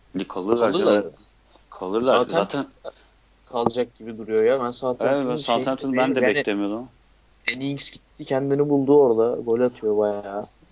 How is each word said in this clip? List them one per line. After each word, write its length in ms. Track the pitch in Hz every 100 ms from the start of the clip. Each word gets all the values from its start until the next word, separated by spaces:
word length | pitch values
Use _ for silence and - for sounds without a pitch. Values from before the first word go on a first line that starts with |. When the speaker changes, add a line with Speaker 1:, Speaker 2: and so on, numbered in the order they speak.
| _ 95
Speaker 1:
Lig 80 | 95
kalırlar 440 | 95 95 120 110
Speaker 2:
Kalırlar. 300 | 170 - 104
Speaker 1:
canım. 120 | 90 - _ _ _ _ _
Kalırlar. 460 | - 92 107 127 120
Speaker 2:
Zaten 180 | 123
Speaker 1:
Zaten 320 | - 101 143 - _ - - _ _ _ _ _
Speaker 2:
kalacak 460 | 120 117 123 120 _
gibi 220 | 113 110
duruyor 260 | 107 110
ya. 200 | 113 135
Ben 80 | 123
Southampton'ın 420 | 123 127 123 120 139
Speaker 1:
Evet, 140 | 127
ben 60 | 123
Speaker 2:
şey 80 | - 117
Speaker 1:
Southampton'ı 420 | 131 131 135 127
ben 180 | 131 131
de 40 |
Speaker 2:
yani 140 | 123 143
Speaker 1:
beklemiyordum. 540 | 127 101 101 110 127 _ _ _ _ _ -
Speaker 2:
Jennings 440 | 127 139 139 -
gitti, 340 | - _ - 151
kendini 440 | 135 139 139 147
buldu 320 | 143 135 143
orada. 400 | 135 110 113 92
Gol 180 | 117 117
atıyor 380 | 123 123 110 104
bayağı. 500 | 104 104 101 101 - _ _